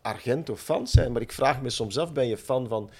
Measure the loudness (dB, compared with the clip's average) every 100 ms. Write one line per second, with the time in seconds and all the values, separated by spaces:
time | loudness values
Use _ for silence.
0 | -8 -4 -2 -2 -2 -6 -2 -2 4 4
1 | 4 0 -4 2 2 2 -2 -2 -2 -2
2 | -2 0 0 0 0 -2 0 -4 -4 -12